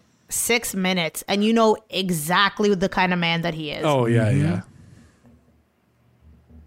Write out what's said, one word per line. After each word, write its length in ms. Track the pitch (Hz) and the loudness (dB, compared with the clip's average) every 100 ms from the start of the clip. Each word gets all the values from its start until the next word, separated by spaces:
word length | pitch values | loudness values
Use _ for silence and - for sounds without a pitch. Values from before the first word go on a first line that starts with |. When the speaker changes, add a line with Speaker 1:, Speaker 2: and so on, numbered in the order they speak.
| _ _ _ | _ _ _
Speaker 1:
six 440 | - - 233 233 | -6 -2 -2 -2
minutes. 500 | 190 185 185 160 - - | -4 -2 0 -2 -6 -4
And 160 | 202 | 0
you 100 | 214 | 2
know 240 | 226 226 214 _ | 4 4 2 _
exactly 840 | 170 190 175 147 180 202 - 208 | -6 -2 -2 0 2 2 2 0
the 160 | 196 185 | 2 0
kind 240 | - 185 | 0 0
of 60 | 180 | 0
man 240 | 170 165 | 0 -2
that 100 | 170 | -4
he 180 | 160 156 | -6 -8
is. 120 | 151 151 | -4 0
Speaker 2:
Oh, 220 | 143 120 | 2 2
yeah, 240 | 117 110 | 2 2
Speaker 3:
Mm-hmm. 100 | 139 151 | 2 0
Speaker 2:
yeah. 160 | 175 - - - - - _ _ _ _ _ _ _ _ _ _ _ - - _ - | -2 -6 -20 -20 -20 -20 _ _ _ _ _ _ _ _ _ _ _ -20 -20 _ -20